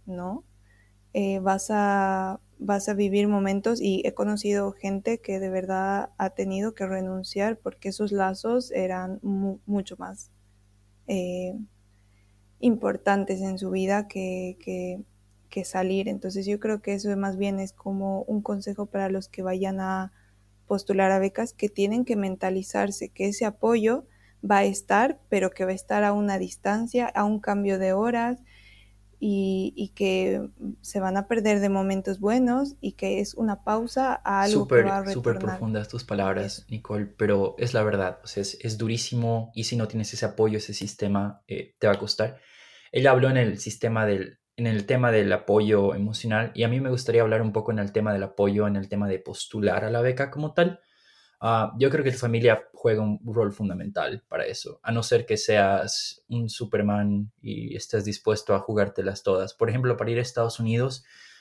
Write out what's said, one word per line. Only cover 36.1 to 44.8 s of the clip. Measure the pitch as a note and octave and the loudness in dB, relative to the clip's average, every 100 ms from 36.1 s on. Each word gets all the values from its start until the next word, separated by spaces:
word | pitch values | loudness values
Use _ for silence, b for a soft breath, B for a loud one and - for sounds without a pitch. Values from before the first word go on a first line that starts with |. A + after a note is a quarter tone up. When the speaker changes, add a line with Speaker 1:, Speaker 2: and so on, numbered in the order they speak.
| G2+ F#2+ F#2+ G2+ | -2 0 -2 -4
Speaker 1:
Eso. | - - | -8 -12
Speaker 2:
Nicole, | A2 - G#2+ G2+ | -12 -6 -6 -6
pero | - G#2 G2+ G2 - | -2 2 2 2 0
es | A#2+ | -2
la | A2+ | 2
verdad, | G#2+ G2+ F#2 - | 2 2 0 -4
o | - | -8
sea, | - | -6
es, | G2+ - | -6 -6
es | A#2 G#2+ | -8 -4
durísimo | A2+ A#2 - B2 A#2 A#2 A2+ - | -2 -2 -2 -2 0 0 -4 -6
y | |
si | A2+ A#2+ | -4 -2
no | G#2+ | -2
tienes | A2 G#2 | -2 -4
ese | - G#2+ | -4 -2
apoyo, | - A2 G#2+ | 2 2 2
ese | - | -4
sistema, | G2+ G2+ - G2+ G2 G2+ - - | -8 -8 -4 -2 0 -2 -6 -10
eh, | F#2+ - - | -10 -10 0
te | G#2+ | 2
va | |
a | G2+ | 2
costar. | G#2 - A2 - B B B B B | 0 -2 -2 -4 B B B B B
Ella | B2+ C3+ | 4 6
habló | B2+ C3 | 8 6
en | C3 | 4
el | A2+ G2+ | 2 0
sistema | A2+ - A#2+ A2+ G#2+ | -6 -4 0 2 2
del, | G2 F#2 - _ - | 0 -2 -12 _ -4
en | A#2 | -2
el | A2 | 0